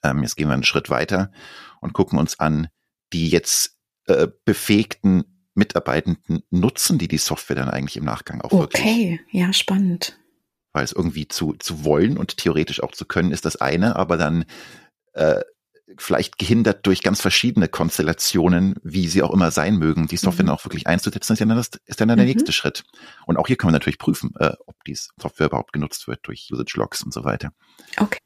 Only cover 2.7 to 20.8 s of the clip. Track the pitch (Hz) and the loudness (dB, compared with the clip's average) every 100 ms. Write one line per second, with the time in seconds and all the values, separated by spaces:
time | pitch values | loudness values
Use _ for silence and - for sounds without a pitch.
2.7 | _ _ _ _ 87 82 82 - - - | _ _ _ _ -4 2 2 2 -2 -2
3.7 | _ _ _ - - 90 - - 101 - | _ _ _ 0 2 2 0 -2 -2 4
4.7 | 104 - - 98 92 76 _ _ - 101 | 2 2 0 2 2 0 _ _ 0 0
5.7 | - - 69 80 85 _ 80 - 90 101 | 0 0 -2 -2 -4 _ -6 -2 0 0
6.7 | - - 165 82 78 - 78 - 69 65 | 0 0 0 0 -2 -2 -6 -4 -4 -2
7.7 | - 71 - - 57 - - - 190 156 | -4 -6 -6 -6 -6 -8 -10 0 2 2
8.7 | - 220 233 196 165 - 202 180 196 - | 0 0 2 0 -2 -4 0 0 0 0
9.7 | 190 190 175 - - _ _ _ _ _ | 2 2 0 -6 -12 _ _ _ _ _
10.7 | 73 67 - 85 80 73 - 78 - - | -4 -4 -2 -2 -2 -8 -4 -4 -4 -8
11.7 | 80 76 73 101 143 - - - 76 76 | -4 2 4 4 0 -4 -2 0 0 -2
12.7 | - - - - - 87 - - - 65 | -4 -8 -10 -6 0 0 0 -4 -2 -2
13.7 | 80 104 - 90 85 80 85 82 - - | 2 0 0 0 2 2 0 -2 -10 -20
14.7 | - _ _ _ - 78 - - _ _ | -20 _ _ _ 0 2 2 -2 _ _
15.7 | _ _ 95 - - - - 90 117 110 | _ _ -16 -2 -2 -2 -6 2 4 4
16.7 | 98 101 92 - 104 98 - 120 - 85 | 2 2 2 2 0 2 2 2 2 0
17.7 | - 82 - 80 82 - 98 82 87 95 | 0 -2 0 -2 0 0 2 4 4 2
18.7 | 95 87 92 85 90 - 95 85 - 80 | -2 -6 -4 0 2 2 4 2 2 2
19.7 | 104 80 80 80 87 - 175 123 71 - | 2 2 2 0 0 -2 2 0 0 -4
20.7 | 78 | -8